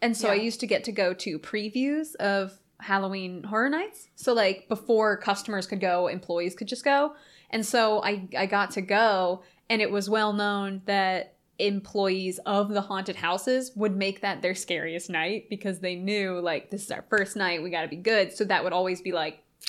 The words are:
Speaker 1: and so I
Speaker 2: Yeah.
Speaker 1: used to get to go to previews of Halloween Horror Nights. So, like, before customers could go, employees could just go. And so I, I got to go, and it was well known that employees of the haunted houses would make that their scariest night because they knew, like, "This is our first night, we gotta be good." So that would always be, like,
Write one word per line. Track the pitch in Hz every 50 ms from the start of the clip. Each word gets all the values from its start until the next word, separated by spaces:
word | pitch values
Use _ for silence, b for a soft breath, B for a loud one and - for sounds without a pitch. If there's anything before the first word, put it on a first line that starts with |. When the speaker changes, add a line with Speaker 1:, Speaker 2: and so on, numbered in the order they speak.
Speaker 1:
and | 233 240 226
so | 226 220 214
I | 202
Speaker 2:
Yeah. | 202 220
Speaker 1:
used | 233 226 -
to | 247 202
get | 208 185 -
to | 233
go | 202 202 190 180 185
to | 185 - 202 156 160
previews | - - - 214 208 214 208 247 262 277 294 311 320 311 -
of | - 190 202 202 196 190 190 190 - _ _ _ -
Halloween | - - 196 196 196 190 196 190 185 180 180 175 -
Horror | 202 214 220 240 277
Nights. | 294 320 392 440 - - - _ _
So, | - - 262 240
like, | 233 208 190 196 190 - -
before | 220 202 - - 233 220 214 214 202 202
customers | - 202 202 202 - - 208 196 185
could | - 208 190
go, | 190 185 175 180 180 -
employees | 143 185 - - 170 170 175 180 180
could | - 226 196
just | 254 233 -
go. | 277 277 277 294 302 294 B B B B B B B
And | B 226 214
so | 214 - 240 226 220 214 214 -
I, | 202 208 196 185 185 - -
I | 196
got | 190 202 202 202 202
to | - 208
go, | 185 190 202 208 226 220 202 185 185 180 185 185 B B B B B -
and | 226 220
it | 208 -
was | 196 202 190 202
well | 220 220 214 214 208
known | 208 208 208 202 202 196 196 196 190 190
that | - 202 196 190 185 185 180 - - _ _ _ _ _ -
employees | 202 202 202 196 196 - - 208 196 190 185 190 185 185 180 - -
of | - 202 202 208 202
the | 208 202
haunted | 196 - 202 190 190 190 180
houses | - - 170 180 190 - 262 254 262 254 254 -
would | 202 214 214 190 190
make | 190 196 196 -
that | - 196 185 - -
their | 180 185
scariest | 185 - - 180 156 160 165 165 175 170 -
night | 180 160 160 175 208 214 - -
because | 214 202 - 196 185 165
they | 185 180 180
knew, | 175 185 196 208 208 196 190 180 180
like, | 175 170 160 139 - -
"This | - 202 -
is | -
our | - - - -
first | 226 208 196 196 -
night, | 202 190 180 175 165 156
we | 180
gotta | 175 165 160 160
be | -
good." | 170 180 220 226 208 190 180
So | - - 214
that | 190 190 165 151
would | 180 165
always | 180 185 185 180 175
be, | - 190
like, | 175 165 156 160 160 - _ _ _ _ -